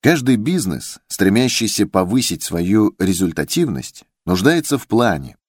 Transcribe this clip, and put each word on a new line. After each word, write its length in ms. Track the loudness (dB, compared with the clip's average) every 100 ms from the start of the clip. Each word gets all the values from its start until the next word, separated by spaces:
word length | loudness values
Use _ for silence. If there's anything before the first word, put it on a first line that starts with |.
Каждый 360 | 2 2 2 2
бизнес, 600 | 2 -2 -2 -6 -8 -16 _
стремящийся 760 | 0 2 4 0 0 -2 -2 0
повысить 560 | 0 0 0 -2 -6
свою 540 | -6 -4 2 2 2 0
результативность, 1080 | -2 0 -2 -2 -4 -2 -2 -4 -10 -18 _ _ -2
нуждается 540 | 2 2 2 0 -4
в 80 | 0
плане 500 | 0 2 0 -8 -20